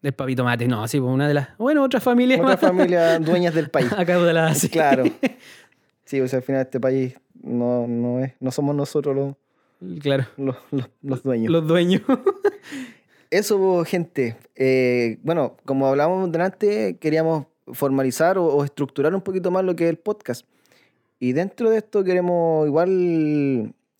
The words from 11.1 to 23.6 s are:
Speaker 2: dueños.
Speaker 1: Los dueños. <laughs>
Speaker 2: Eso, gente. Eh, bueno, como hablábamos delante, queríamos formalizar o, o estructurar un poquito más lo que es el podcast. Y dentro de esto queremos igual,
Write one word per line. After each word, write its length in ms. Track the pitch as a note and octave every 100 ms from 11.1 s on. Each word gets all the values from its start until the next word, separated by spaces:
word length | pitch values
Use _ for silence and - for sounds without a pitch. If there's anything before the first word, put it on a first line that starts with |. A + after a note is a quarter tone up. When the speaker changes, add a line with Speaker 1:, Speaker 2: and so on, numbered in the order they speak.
| C3
Speaker 2:
dueños. 300 | C3+ A#2+ A2+
Speaker 1:
Los 140 | E3 D#3
dueños. 340 | E3+ F3 F#3+ -
<laughs> 1200 | C4 D#4+ G4 G4+ - - C#4+ B3+ - _ _ _
Speaker 2:
Eso, 540 | F3 G#3 G3+ F#3+ F3+
gente. 520 | E3 F3+ E3 - A#2+ A#2 - -
Eh, 640 | C3 C3 B2+ B2 A#2 A2
bueno, 340 | C#3 E3+ C3 -
como 220 | - C3+ C3+
hablábamos 440 | C#3 D#3 F#3 F#3
delante, 640 | D#3+ F3+ - G#3 G#3 G#3+ F3
queríamos 480 | D#3 D#3 D#3+ D#3+ C#3 _ -
formalizar 680 | - C#3 C3+ C3+ B2 E3 F#3+
o, 80 | E3
o 180 | D3
estructurar 500 | C#3+ - C#3 - C#3+
un 60 | F#3+
poquito 300 | F#3+ F#3+ F3+
más 120 | F#3
lo 120 | F#3 E3+
que 80 |
es 60 | E3
el 80 | E3
podcast. 460 | - G#3 - - _ _ _ _ _ _ _ _
Y 120 | B2
dentro 380 | B2+ F#3+ - A#3
de 80 | A3
esto 240 | G#3+ G#3
queremos 640 | F#3+ F#3 F3 F3 E3 D#3 D3+
igual, 1080 | D3 F3+ F#3+ F3+ E3 D3+ D3+ C#3+ B2+